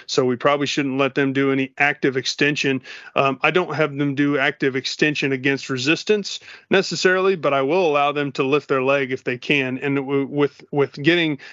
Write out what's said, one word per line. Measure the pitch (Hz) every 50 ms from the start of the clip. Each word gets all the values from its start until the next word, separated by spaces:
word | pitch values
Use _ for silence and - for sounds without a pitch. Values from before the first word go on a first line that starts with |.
| -
so | - - - 131
we | 127 127
probably | 117 - 147 143 143 143
shouldn't | 131 - - 143 139 131
let | 135 139 135 131
them | - 143 135 131
do | 135 139 139 135
any | 135 135 131 -
active | - 143 143 143 - - 147 127
extension. | 135 127 - - - 147 143 147 143 - 143 135 127 127 - - - - - -
Um, | - 139 139 135 131 -
I | 156
don't | 156 180 180 156 151
have | 139 156 147 143
them | 139 147 143 139
do | 131 143 143 143 139
active | 135 147 143 - - 139 127
extension | 135 123 - - - 160 151 147 - - 139
against | 135 131 123 139 139 131 - -
resistance | 135 127 123 139 165 - - - 214 208 196 - - - - - - - - _
necessarily, | - 190 185 - 175 147 - 185 185 185 185 190 190
but | 170 139 147 139
I | 139
will | 135 135 156 185 185
allow | 160 143 143 143 143 143
them | 147 143 143 127
to | - 143
lift | 135 139 147 139 -
their | 143 135 127
leg | 135 139 143 139 127 131
if | 127 -
they | - 123
can. | 123 - - 151 143 135 127 127
And | 127 - 143 139
w-, | 139 135 131 143 139 139
with, | 135 139 143 147 139 - - - _
with | - 147 139 131 -
getting | - 143 156 170 175 165 156 147 135 - -